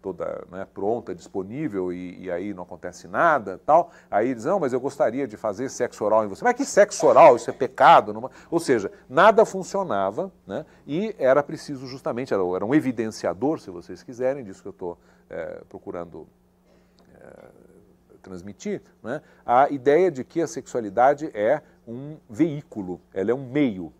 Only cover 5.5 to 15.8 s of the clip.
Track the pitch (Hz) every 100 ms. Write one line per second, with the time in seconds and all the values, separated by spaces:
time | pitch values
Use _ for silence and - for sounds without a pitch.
5.5 | 98 131 - 120 - 107 107 107 95 233
6.5 | 240 269 - 202 - 147 120 160 120 -
7.5 | 123 101 - 139 160 104 104 127 - -
8.5 | 165 165 123 98 - _ 131 196 214 208
9.5 | 190 180 196 185 104 98 110 190 _ -
10.5 | 101 165 _ - 147 220 208 131 135 143
11.5 | 156 - 139 131 131 - 120 127 104 90
12.5 | 92 101 147 131 117 110 104 101 87 127
13.5 | 156 - 87 82 90 - 117 127 143 113
14.5 | 95 101 92 90 85 _ _ _ 87 80
15.5 | 82 - 95